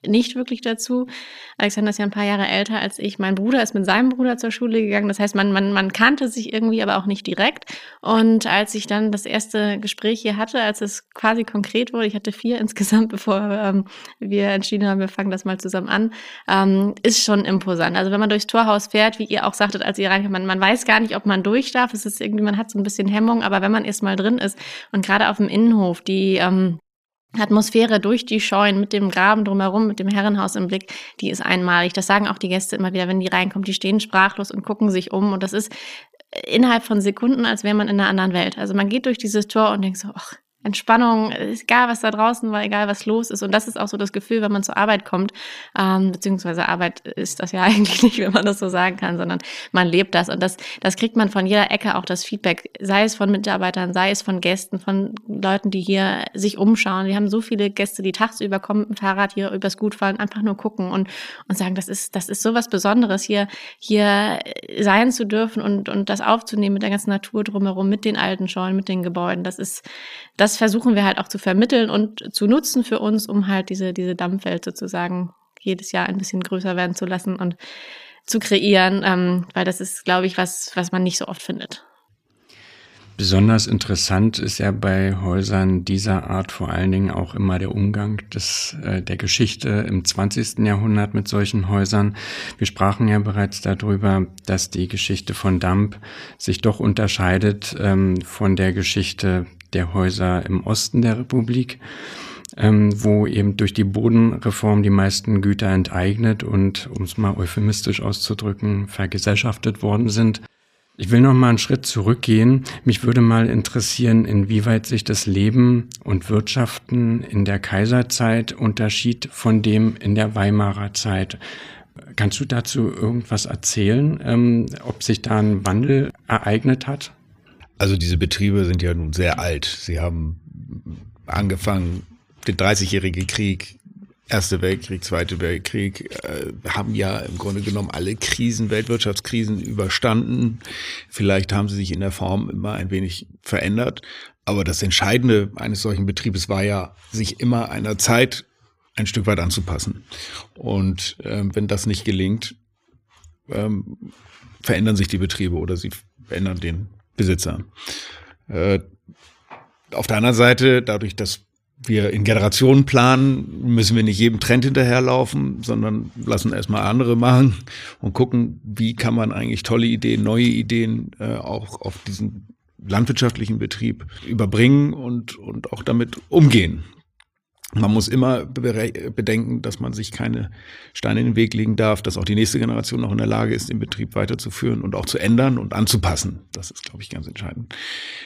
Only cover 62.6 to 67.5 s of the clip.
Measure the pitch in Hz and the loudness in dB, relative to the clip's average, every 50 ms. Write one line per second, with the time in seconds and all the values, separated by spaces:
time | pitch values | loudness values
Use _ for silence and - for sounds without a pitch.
62.6 | 233 233 - 190 - 202 208 247 240 208 190 196 - - 208 202 202 202 - - | 0 0 -2 0 0 2 4 4 4 4 2 -2 -2 0 0 0 0 -2 -6 -12
63.6 | - - - - - - 214 214 208 208 202 202 208 214 - - - - - - | -18 -20 -20 -14 -4 0 2 4 4 4 4 4 2 0 -2 -4 -6 -10 -12 -14
64.6 | - - - - 214 202 190 208 233 254 247 - 240 202 208 214 226 226 220 220 | -14 -8 -4 0 2 4 6 6 6 4 2 0 0 0 0 0 0 0 -2 -2
65.6 | 208 196 202 196 196 - - 202 196 - 202 202 - - 214 233 226 - - 208 | -2 0 0 -2 -2 -2 -2 -2 -2 -2 -2 -2 2 2 2 2 0 -2 -2 0
66.6 | 208 196 196 196 208 208 196 202 - - 196 196 - - - 214 208 214 | 0 0 0 0 0 -2 -2 -2 -2 -2 -2 -2 -4 -4 -6 -4 -4 -4